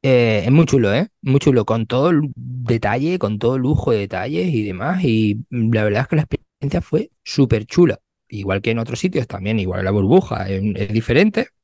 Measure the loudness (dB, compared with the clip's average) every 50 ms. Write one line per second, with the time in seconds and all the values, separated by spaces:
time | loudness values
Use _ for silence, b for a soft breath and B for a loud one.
0 | _ 4 4 4 4 4 2 0 2 4 4 4 4 4 4 2 2 2 2 0
1 | -2 -2 _ _ -2 0 0 2 4 4 2 2 2 0 -2 -2 -2 -2 -2 0
2 | 0 2 2 0 0 -2 -6 -10 -12 -12 -10 -10 -4 -2 -2 0 0 -2 -2 0
3 | 0 -2 -2 -2 -2 -2 -4 0 0 0 0 0 0 0 0 0 2 0 0 0
4 | -2 -4 -6 -6 -6 -4 -4 -2 -2 0 0 -2 -2 -2 -4 -6 -4 -2 -2 0
5 | 2 2 2 4 2 2 0 -2 -6 _ -4 -2 0 2 2 2 2 2 0 0
6 | -2 0 0 -2 -2 -2 -6 -10 _ _ _ _ -8 -4 -4 -4 -4 -2 -2 -2
7 | -2 -4 _ _ _ -8 2 2 2 4 2 0 -2 -2 2 4 4 4 4 -2
8 | _ _ _ _ _ _ -12 -10 -4 -4 -4 -2 0 -2 -2 -2 -2 -6 -6 -4
9 | -4 -2 -2 -2 -4 -4 -8 -8 -4 -2 -2 -2 -2 -2 -4 -2 -2 0 0 2
10 | 2 4 4 4 2 2 -6 -6 -6 -4 -4 -4 -2 -4 -2 -4 -4 -2 -2 -2
11 | -2 2 2 2 2 2 0 -2 -6 -6 _ _